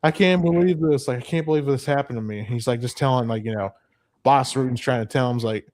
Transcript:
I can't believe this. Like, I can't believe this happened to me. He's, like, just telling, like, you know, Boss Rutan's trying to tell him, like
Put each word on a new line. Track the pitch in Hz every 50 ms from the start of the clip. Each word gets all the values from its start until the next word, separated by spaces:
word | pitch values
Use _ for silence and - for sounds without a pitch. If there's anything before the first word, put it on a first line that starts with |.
| -
I | 156
can't | 156 - 202 185 180 180
believe | 170 170 170 175 175 185 180 156
this. | 160 156 147 139 131
Like, | - 123 123
I |
can't | 127 - - 165 160
believe | 156 156 151 143
this | 139 139 131 -
happened | - 143 139 139 - 127
to | 117
me. | 110 107 104 104 107
He's, | 107 123 117 110
like, | - 123 117
just | 120 123 -
telling, | - 143 135 131 127 120
like, | 113 113 110 107
you | 113 110
know, | 107 98 98 - _ _ _ _ _ _ _ _ _ _
Boss | - 139 139 131 131 -
Rutan's | 135 131 131 123 117
trying | - - 127 120
to | 113
tell | 104 - 143 127 123
him, | 120 120
like | 113 113 110 107 - _